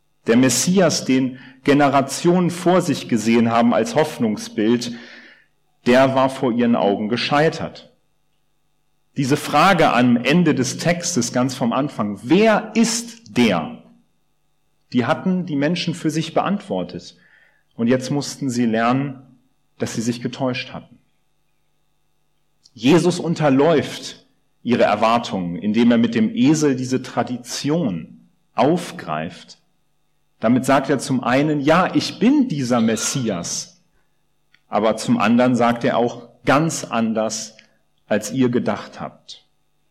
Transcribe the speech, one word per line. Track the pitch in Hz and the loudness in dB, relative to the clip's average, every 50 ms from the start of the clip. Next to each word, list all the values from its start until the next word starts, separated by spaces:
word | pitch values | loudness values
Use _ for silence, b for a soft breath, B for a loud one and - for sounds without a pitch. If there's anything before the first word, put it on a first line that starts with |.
| _ _ _ _ _ | _ _ _ _ _
der | 117 113 | 2 4
Messias, | 123 131 127 131 - - 180 185 196 175 151 - - - | 4 4 4 2 0 0 2 2 4 4 2 2 0 0
den | 135 131 131 135 123 B B B B B B - | 0 0 2 0 -2 B B B B B B 0
Generationen | 143 139 147 143 135 135 139 131 - - - - 175 175 185 175 160 | 2 4 4 4 4 4 2 0 0 -4 -2 0 2 2 4 2 0
vor | - - - 175 185 180 | -2 0 2 2 4 4
sich | - 147 127 - - | 2 0 -2 -4 -2
gesehen | - 120 107 107 113 117 117 117 113 | -2 -2 0 2 2 4 4 4 4
haben | 117 117 117 120 - | 4 4 4 4 2
als | 101 117 - - | 2 0 0 0
Hoffnungsbild, | 147 156 151 - - 120 107 104 104 - - - 113 104 113 120 120 120 120 B B B B B B B B B B B B B _ _ _ _ _ - | 0 0 0 -2 -2 -2 -2 -2 -4 -8 -8 -4 0 2 2 2 0 -2 -6 B B B B B B B B B B B B B _ _ _ _ _ 2
der | 120 120 131 135 131 127 | 4 4 6 4 4 4
war | 131 131 131 | 2 0 0
vor | - - 143 123 | 0 -2 -2 -2
ihren | 113 120 120 120 120 | 0 0 2 2 2
Augen | - 92 101 101 107 104 104 | 2 2 0 0 0 -2 -4
gescheitert. | 120 117 - - 147 143 156 165 156 - 90 80 - - - _ _ _ _ _ _ _ _ _ _ _ _ _ _ _ _ _ _ _ _ _ _ _ _ _ _ | -4 -4 -2 0 0 2 2 2 0 -4 -8 -12 -12 -16 -20 _ _ _ _ _ _ _ _ _ _ _ _ _ _ _ _ _ _ _ _ _ _ _ _ _ _
Diese | 120 123 120 147 | -4 -2 0 0
Frage | 143 - - 147 147 170 196 190 160 151 - - | -2 -2 0 2 4 4 4 4 4 4 2 4
am | 120 127 123 120 | 4 4 4 2
Ende | 117 123 131 151 180 170 151 131 | 2 2 2 2 2 2 2 0
des | 131 123 - - | 0 -2 -4 -6
Textes | - - 165 175 175 - - - 123 113 - | -4 -4 -4 -2 -2 -4 -4 -4 -4 -4 -2
ganz | - 123 123 135 127 | -2 -2 -2 -2 -4
vom | - 135 117 110 | -4 -4 -2 -2
Anfang, | 131 147 143 - - 107 104 101 98 110 | -2 -4 -4 -4 -6 -6 -6 -8 -8 -2
„Wer | 127 160 196 220 226 208 180 - - - | 2 2 4 4 4 2 2 -2 -2 0
ist | 226 226 - - - - - - - - - - | 0 0 0 0 -4 -8 -12 -16 -20 -20 -4 0
der?“, | 123 120 107 92 82 78 - - - - _ _ _ _ _ _ _ _ _ _ _ _ _ _ _ _ _ _ _ _ _ - | 0 2 2 2 0 -4 -6 -12 -16 -20 _ _ _ _ _ _ _ _ _ _ _ _ _ _ _ _ _ _ _ _ _ -2
die | 123 117 | -2 0
hatten | - 156 - - 185 185 180 170 | 0 -2 -2 -2 -2 -2 -2 -4
die | 139 147 | -4 -4
Menschen | 139 143 156 175 175 - 170 156 | -2 -2 -2 -2 -2 -4 -6 -6
für | - - 156 | -4 -4 -4
sich | 147 160 156 - - | -4 -4 -6 -4 -4
beantwortet. | 160 - 165 202 202 - - - 90 87 - - - - - b b b b b b b b b b b b _ | -4 -2 -2 -4 -4 -6 -6 -6 -6 -6 -8 -10 -14 -16 -18 b b b b b b b b b b b b _
Und | - 117 | -2 0
jetzt | 117 127 127 127 - | 0 0 0 0 -4
mussten | 147 143 135 - - - 147 131 | -4 -4 -4 -6 -8 -6 -6 -4
sie | 117 123 120 | -2 0 0
lernen, | 113 110 113 117 120 127 135 143 143 131 - - _ _ _ _ _ _ _ _ _ _ - | 0 0 2 2 2 0 0 -2 -6 -8 -12 -18 _ _ _ _ _ _ _ _ _ _ -8
dass | - - - | -8 -6 -6
sie | 123 | -4
sich | 107 120 117 - | -4 -4 -4 -4
getäuscht | - 123 - - 135 127 123 - - - - | -6 -10 -6 -6 -6 -6 -6 -6 -10 -12 -14
hatten. | - - _ - _ _ _ _ _ _ _ _ _ _ _ _ _ _ _ _ _ _ _ _ _ _ _ _ _ _ _ _ _ _ _ _ _ _ _ _ | -18 -18 _ -20 _ _ _ _ _ _ _ _ _ _ _ _ _ _ _ _ _ _ _ _ _ _ _ _ _ _ _ _ _ _ _ _ _ _ _ _
Jesus | 107 110 131 175 160 156 180 170 - | -2 2 4 4 4 4 2 0 0
unterläuft | - 165 165 - 156 143 131 135 151 170 165 135 - - - - - - - - _ _ _ _ _ _ _ _ | -2 -4 -2 0 2 2 4 4 4 4 4 2 0 -2 -8 -12 -14 -16 -18 -20 _ _ _ _ _ _ _ _
ihre | - 117 117 110 113 | -4 0 2 2 2
Erwartungen, | - 104 104 113 113 117 120 117 - 107 95 87 87 85 | 2 2 2 2 2 2 2 0 -4 -6 -6 -6 -6 -6
indem | - 98 107 107 117 120 120 | -4 -4 0 2 4 4 4
er | 120 | 6
mit | 113 120 - - | 4 2 2 2
dem | 113 110 - - | 0 0 0 0
Esel | 117 123 156 156 147 151 143 127 | 2 2 4 4 4 2 0 0
diese | 127 127 123 131 123 | -2 -2 -4 -4 -4
Tradition | - - - 120 117 127 123 117 - - - - - 139 156 175 151 104 90 78 - - - - _ _ _ _ _ _ _ | -4 -4 -4 -4 -4 -4 -6 -10 -10 -12 -10 -6 -4 -2 -2 0 -2 -2 -4 -6 -10 -14 -18 -20 _ _ _ _ _ _ _
aufgreift. | - 123 147 175 175 - - - - - 82 76 76 80 - - - - - - _ _ _ _ _ _ _ _ _ _ _ _ _ _ _ _ _ | 2 2 2 2 0 -2 -8 -14 -12 -10 -8 -6 -6 -6 -8 -10 -16 -20 -20 -20 _ _ _ _ _ _ _ _ _ _ _ _ _ _ _ _ _
Damit | 110 113 127 123 127 | 0 0 2 2 2
sagt | 135 135 147 143 - | 2 2 2 2 0
er | 143 120 | -2 -2
zum | - - 131 120 - | -2 -2 -4 -2 -2
einen, | 117 127 139 151 156 151 147 | 0 0 0 2 0 0 0
„Ja, | 135 151 160 185 180 - 143 | 2 2 4 4 2 2 0
ich | 147 - - - - | -2 -2 -4 -2 0
bin | 190 254 294 302 240 | 2 4 4 4 2
dieser | - 156 143 127 117 123 117 | 0 -2 -4 -2 0 0 2
Messias.“ | 113 113 110 107 - - - 139 120 110 95 85 87 - - - - - _ _ _ _ _ _ _ _ _ _ _ _ _ _ _ _ _ _ _ _ | 2 0 0 -2 -4 -4 -4 -4 -4 -4 -4 -4 -6 -8 -8 -10 -10 -12 _ _ _ _ _ _ _ _ _ _ _ _ _ _ _ _ _ _ _ _
Aber | 110 104 107 110 107 | -2 0 0 0 0
zum | - - 131 117 | -2 -2 -2 0
anderen | 95 98 110 120 120 123 127 127 | 2 2 2 4 4 4 2 2
sagt | 113 117 120 117 - - | 2 2 0 0 0 -2
er | 123 73 | -2 0
auch, | 104 123 233 - - - - _ _ - | 0 -2 -2 -4 -10 -18 -20 _ _ 0
„Ganz | 143 131 147 165 160 - - - | 0 2 2 2 0 -4 -6 -8
anders, | - 117 113 113 110 107 110 110 107 - - - - b b b b b b b _ _ _ _ | -6 -4 -2 -2 -2 -2 -2 -2 -4 -4 -8 -10 -12 b b b b b b b _ _ _ _
als | - 110 104 - - | -4 -4 -4 -4 -4
ihr | 120 135 123 120 | -2 0 0 0
gedacht | 120 117 - 113 101 - - - - - | 0 -2 -2 -4 -4 -6 -10 -14 -16 -14
habt.“ | 80 - - _ _ - - - _ _ _ _ _ _ _ _ _ _ | -14 -14 -16 _ _ -20 -20 -20 _ _ _ _ _ _ _ _ _ _